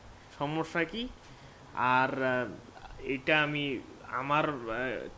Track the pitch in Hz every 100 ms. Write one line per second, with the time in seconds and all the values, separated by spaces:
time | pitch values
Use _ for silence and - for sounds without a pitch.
0 | - - - - 143 156 160 175 165 220
1 | 247 - - - - - - - 123 127
2 | 131 135 131 127 120 - - - - -
3 | 135 135 131 156 147 147 143 123 - -
4 | - 120 135 147 156 139 117 113 127 104
5 | 65